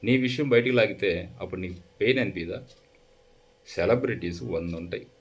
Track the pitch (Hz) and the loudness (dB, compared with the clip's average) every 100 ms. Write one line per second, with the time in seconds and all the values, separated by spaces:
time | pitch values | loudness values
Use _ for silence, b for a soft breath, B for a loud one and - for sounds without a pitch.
0 | 104 131 127 127 143 120 120 123 110 95 | 2 2 2 0 4 4 4 4 4 2
1 | 101 85 90 - 95 92 92 90 - _ | 0 0 -4 -10 -10 -8 -8 -10 -16 _
2 | 107 131 110 92 82 98 - - _ _ | 0 2 0 -4 -6 -8 -12 -20 _ _
3 | _ _ _ _ _ _ - - 87 123 | _ _ _ _ _ _ -16 0 2 4
4 | 127 101 85 85 117 82 85 82 87 95 | 2 -2 -4 -6 -4 -4 -4 -6 -8 -10
5 | - _ | -10 _